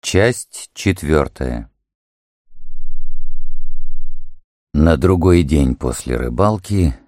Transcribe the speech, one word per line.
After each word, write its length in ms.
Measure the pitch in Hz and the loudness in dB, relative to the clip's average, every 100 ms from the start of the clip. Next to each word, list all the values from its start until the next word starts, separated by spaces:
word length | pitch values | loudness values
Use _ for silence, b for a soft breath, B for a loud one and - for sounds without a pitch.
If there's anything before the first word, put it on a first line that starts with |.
| - | -4
Часть 600 | 92 110 123 - - - | -2 -2 -2 -12 -20 -20
четвёртая. 960 | - 101 92 76 78 69 - 65 58 57 _ _ _ _ _ _ _ _ - - - - - - - - - - - - - - - - - - - _ _ _ | -8 -6 -6 -2 -4 -4 -8 -10 -10 -14 _ _ _ _ _ _ _ _ -12 -6 -2 2 2 4 4 4 4 4 4 4 4 4 4 2 0 -4 -10 _ _ _
На 240 | 73 82 78 | -2 0 2
другой 460 | 90 92 92 87 | 0 0 2 0
день 320 | 76 76 67 | 0 0 -2
после 420 | 62 64 57 - 60 | -4 -8 -10 -10 -8
рыбалки 800 | 62 60 101 107 - 101 85 64 | -8 -4 -4 -4 -6 -2 -2 -4